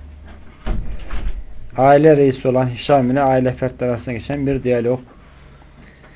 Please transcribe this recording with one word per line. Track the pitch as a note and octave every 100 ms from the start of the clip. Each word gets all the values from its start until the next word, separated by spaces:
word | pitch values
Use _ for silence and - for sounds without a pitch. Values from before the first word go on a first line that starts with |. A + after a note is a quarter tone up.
| - - - - - - - - - - - - - - - - - -
Aile | C3+ C#3+ D#3 C#3+
reisi | C#3 B2+ C3
olan | B2+ B2+
Hişam | A#2+ - C#3+ B2
ile | C#3
aile | C3+ C3 B2+
fertleri | B2 B2+ B2+ B2
arasında | A#2 A#2 A#2
geçen | - C#3+ C#3
bir | C3+
diyalog. | B2 A#2+ A#2 B2+ B2+ - - - - - - - - - -